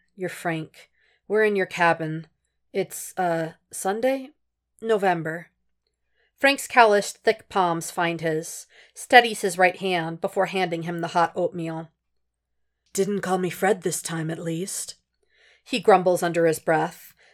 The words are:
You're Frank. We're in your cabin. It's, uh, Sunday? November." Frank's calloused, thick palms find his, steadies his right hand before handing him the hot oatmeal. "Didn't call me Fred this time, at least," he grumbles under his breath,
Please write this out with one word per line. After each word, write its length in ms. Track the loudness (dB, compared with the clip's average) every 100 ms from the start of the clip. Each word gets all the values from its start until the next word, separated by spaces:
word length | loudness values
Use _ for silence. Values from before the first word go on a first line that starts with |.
| _ -10
You're 140 | -10
Frank. 600 | -6 -6 -6 -8 -16 -20 _ _ _ -2
We're 160 | 2
in 120 | 2 2
your 100 | -2
cabin. 600 | 2 2 2 -2 -8 -12 _ _ _ _
It's, 400 | -6 -6 -8 -10 -4
uh, 340 | -2 -2 -4 -10 _
Sunday? 600 | -6 -4 0 0 -2 -6 _ _ _ _ _
November." 680 | -2 2 2 0 -4 -8 -12 _ _ _ _ _ _ _ _ _
Frank's 300 | 2 2 2
calloused, 520 | 6 6 6 0 -2
thick 320 | -2 -2 -2
palms 400 | 0 0 0 -4
find 320 | -4 -2 -2
his, 440 | -4 -4 -6 -12 -18 _ _
steadies 480 | -20 6 6 6 0
his 160 | -4 2
right 180 | 2 2
hand 460 | -2 -2 -4 -6
before 240 | -4 -2 -2
handing 380 | -2 -2 -4
him 160 | -6 -6
the 80 | -2
hot 240 | 0 0 0
oatmeal. 540 | -4 -4 -8 -8 -12 _ _ _ _ _ _ _ _ _ _
"Didn't 260 | -4 -2 -2
call 160 | -2 -2
me 140 | -2
Fred 320 | -2 0 0
this 180 | -4 -6
time, 300 | -6 -6 -6
at 80 | -6
least," 560 | -6 -6 -6 -10 -12 -16 _ _ _ _ _ _
he 180 | -6 0
grumbles 420 | 4 4 4 0
under 240 | 0 2 2
his 120 | 2
breath, 540 | 0 0 0 -6 -20 _ _